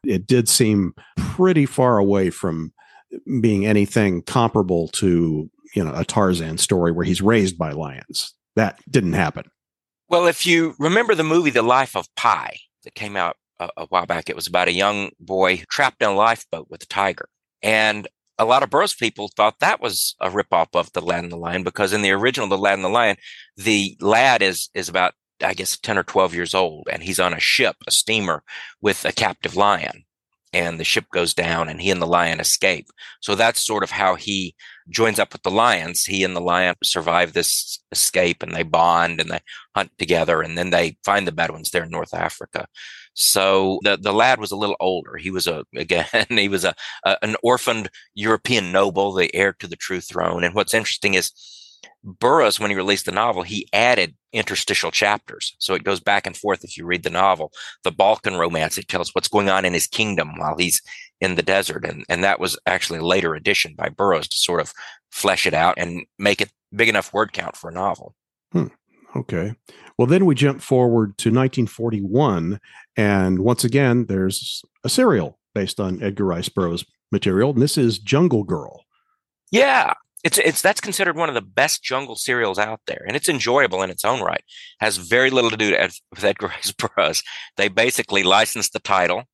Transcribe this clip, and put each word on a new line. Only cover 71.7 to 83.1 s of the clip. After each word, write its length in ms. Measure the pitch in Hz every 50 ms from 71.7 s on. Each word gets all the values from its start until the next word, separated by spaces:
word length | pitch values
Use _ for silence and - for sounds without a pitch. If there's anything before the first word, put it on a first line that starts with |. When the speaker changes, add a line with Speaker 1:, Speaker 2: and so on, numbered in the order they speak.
| - - 113 117 113 101 98 95 101 131 151 131 98 85 82 85 101 101 _ - - - - _ _
Speaker 1:
And 440 | - 107 101 101 98 95 92 95 90
once 240 | 95 120 123 - -
again, 420 | 120 117 139 139 127 120 123 117
there's 560 | - 98 95 92 92 95 - - - - - - _ _ _ -
a 60 | 131
serial 480 | - - 254 233 156 101 80 - - _ _ _ _
based 260 | 104 98 92 - -
on 220 | 101 92 92 82
Edgar 240 | - 101 101 98 101
Rice 240 | 95 87 85 92 -
Burroughs 360 | _ 101 92 85 85 85 - _ _ _ _ _
material. 400 | - 98 - 101 92 95 117 143
And 100 | 143 117
this 160 | 131 147 -
is 220 | 156 127 117 113 -
Jungle 440 | - - 135 143 175 175 135 107 101
Girl. 420 | 90 90 76 67 - - - _ _ _ _ _ _ _ _ _ _ _ _ _ _
Speaker 2:
Yeah. 420 | 196 226 269 277 269 254 - - - - _ _ _ - -
It's, 140 | 165 -
it's, 240 | - - 165 151 -
that's 180 | - 185 208 -
considered 380 | - 214 185 - 196 175 156
one 120 | 156 170 156
of 60 | 131
the 60 | 117
best 400 | 98 95 95 - 135 156 - -
jungle 340 | - - 131 131 139 123 113
serials 440 | - - - 123 123 117 101 95 98
out 200 | 104 110 110 - _
there. 180 | - - - -
And 80 | 90